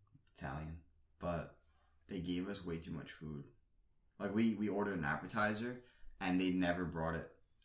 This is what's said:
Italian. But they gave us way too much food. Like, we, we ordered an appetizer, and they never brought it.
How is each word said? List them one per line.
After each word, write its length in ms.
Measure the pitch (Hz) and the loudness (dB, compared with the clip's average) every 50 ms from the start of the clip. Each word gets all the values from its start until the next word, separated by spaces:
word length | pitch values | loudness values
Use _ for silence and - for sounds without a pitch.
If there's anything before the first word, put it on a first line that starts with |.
| _ _ - - - - - | _ _ -20 -20 -20 -20 -14
Italian. 420 | - 85 71 67 76 78 78 80 82 - - _ _ - _ _ - | -8 -6 -4 -4 -4 -4 -6 -8 -10 -12 -18 _ _ -20 _ _ -6
But 360 | 85 85 85 78 73 - - - _ _ _ _ _ _ _ _ - - | -2 0 0 0 -2 -4 -10 -20 _ _ _ _ _ _ _ _ -12 -6
they 100 | 107 92 | -4 -4
gave 300 | 80 87 90 90 92 101 | 0 0 0 0 0 0
us 160 | 101 90 87 | -2 -4 -4
way 140 | 87 82 82 | -4 -4 -4
too 120 | 82 92 | -4 -6
much 220 | 82 76 69 - | -6 -6 -8 -8
food. 320 | - - 80 76 78 71 69 - - - _ _ _ _ - _ _ _ _ _ _ - | -10 -10 -8 -8 -6 -8 -8 -10 -16 -20 _ _ _ _ -20 _ _ _ _ _ _ -4
Like, 160 | 98 98 101 | -2 0 4
we, 200 | 107 117 113 107 | 4 4 4 4
we 140 | 95 107 101 | 2 0 0
ordered 300 | 92 101 101 101 95 85 | 2 2 2 2 2 0
an 60 | 76 | 0
appetizer, 760 | 71 73 76 90 90 110 110 104 104 107 104 120 123 127 127 - - - - - - - - | 0 0 -2 -2 -4 0 2 2 2 2 0 -2 -4 -4 -6 -12 -18 -20 -16 -16 -14 -8 -2
and 200 | 95 92 90 92 | 0 2 4 4
they 100 | 92 92 | 6 4
never 340 | 90 92 90 87 87 87 90 | 4 4 4 4 4 2 0
brought 300 | 80 80 85 80 82 82 | -2 -2 0 0 0 0
it. 140 | 80 71 - - - - - _ _ _ | -2 -4 -6 -12 -20 -20 -20 _ _ _